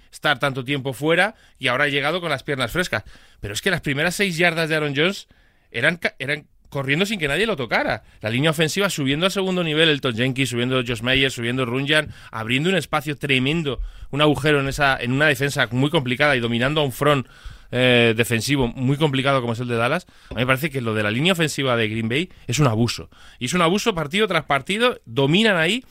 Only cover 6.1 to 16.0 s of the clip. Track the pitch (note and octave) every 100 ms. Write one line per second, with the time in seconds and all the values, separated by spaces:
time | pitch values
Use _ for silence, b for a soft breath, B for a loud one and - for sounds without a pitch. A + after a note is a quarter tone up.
6.1 | - C3+ D3 - _ - C#3+ C3+ C#3+ G3
7.1 | G#3+ D3+ D3 A3+ E3+ A#2 G3 C#4+ A#2 b
8.1 | b G#2+ A#2+ D#3+ D#3 D#3 - G3 - C3+
9.1 | C#3+ F#3 G3 F#3+ F3+ E3 D3+ E3 D3 C#3
10.1 | A2 B2+ B2+ C3 A#2 B2 C3 B2 A#2 A#2
11.1 | C3+ C3+ B2 A#2 B2+ B2+ B2+ C#3 D#3 D3
12.1 | B B A2+ A2 B2+ E3 F#3+ C#3 D3+ C#3+
13.1 | C#3+ C#3+ C3 C3 E3 D3 A#2 b b b
14.1 | C#3 D3+ C#3 D3 D3 C3+ C3 C#3+ C3 A#2+
15.1 | C3+ D#3 C#3+ C#3 C#3+ A#2+ A#2+ C#3+ E3